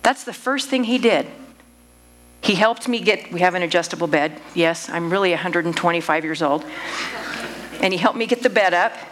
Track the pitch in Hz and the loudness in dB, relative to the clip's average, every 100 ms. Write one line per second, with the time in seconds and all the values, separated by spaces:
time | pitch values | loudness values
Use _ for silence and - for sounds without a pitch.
0 | 233 262 - - 254 269 - 262 226 247 | 2 0 -8 -6 -2 -2 0 -2 0 2
1 | 233 160 - - - - - _ _ _ | 4 2 0 -12 -20 -20 -20 _ _ _
2 | _ _ - - - 185 220 233 - 233 | _ _ -20 -4 0 4 2 2 -4 0
3 | 185 208 - 175 185 180 170 175 165 165 | 0 0 -4 2 2 2 0 0 0 -4
4 | 165 156 151 151 - 165 165 165 - 170 | 0 2 0 -4 -6 2 2 0 -6 -4
5 | 165 190 190 165 180 170 170 165 175 170 | 0 2 2 2 0 0 0 0 0 0
6 | 160 160 156 156 151 147 - - - - | 0 0 0 -2 0 0 -2 -10 -8 -8
7 | - - - - - - - - 190 185 | -8 -8 -10 -8 -10 -12 -14 -2 0 2
8 | 196 233 220 240 247 208 185 175 214 - | 0 0 -2 0 2 4 4 4 2 -2
9 | - | -16